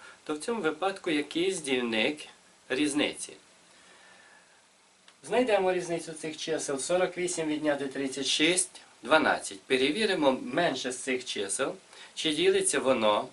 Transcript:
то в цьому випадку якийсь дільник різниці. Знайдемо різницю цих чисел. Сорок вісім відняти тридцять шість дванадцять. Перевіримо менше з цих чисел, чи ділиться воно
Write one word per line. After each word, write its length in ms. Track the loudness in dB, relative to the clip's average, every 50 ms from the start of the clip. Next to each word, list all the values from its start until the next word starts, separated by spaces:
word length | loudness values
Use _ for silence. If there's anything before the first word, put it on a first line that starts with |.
| -14 -20 -20 -14 -10
то 100 | -8 -8
в 40 | -6
цьому 220 | -4 -4 -4 -2
випадку 500 | -2 -2 -2 -2 -2 -4 -4 -4 -4 -2
якийсь 500 | -2 -2 -2 -2 -2 -2 -2 0 -2 -2
дільник 580 | -2 -2 0 0 0 0 0 0 0 0 -2 -4 -10 -16 -20 -20 -20 -20 -20 _ _ -4
різниці. 640 | -2 0 0 0 2 0 0 0 -2 -6 -12 -14 -14 -18 -20 -20 -20 -20 -20 -20 -20 -20 -20 -20 -20 -20 -20 -20 -20 -20 -20 -20 -20 -20 -20 _ _ _ _ _ _ _ _ _ _ _ _ -20 -20 _ -8
Знайдемо 500 | -2 0 2 4 4 4 4 4 4 2
різницю 400 | 0 0 -2 -4 -4 -4 -8 -10
цих 240 | -8 -8 -8 -8
чисел. 420 | -8 -4 -4 -4 -2 -2 -2 -4 -4
Сорок 400 | -2 0 2 2 2 0 0 -4
вісім 300 | -4 -4 -2 -2 -2 -2
відняти 380 | -2 0 0 0 0 0 -2
тридцять 400 | -4 -4 -4 -4 -4 -4 -4 -2
шість 540 | -2 2 2 4 4 4 2 0 -2 -6 -14 -20 -20 -20 -14 0
дванадцять. 580 | 4 4 6 6 4 2 2 -2 -6 -12 -12 -2
Перевіримо 760 | 0 2 2 2 2 2 0 0 0 2 4 4 4 4 2 -2
менше 500 | -4 0 0 2 2 0 -2 -4 -6 -6
з 60 | -6
цих 260 | -4 -4 -4 -4 -4
чисел, 500 | -6 -6 -6 -4 -4 -2 -2 -2 -4 -4 -8 -14 -20 -20 -20 -20 -14 -10
чи 200 | -4 -2 -2 0
ділиться 460 | 2 4 4 4 4 2 2 0 2
воно 480 | 4 4 4 4 6 4 4 4 2 -2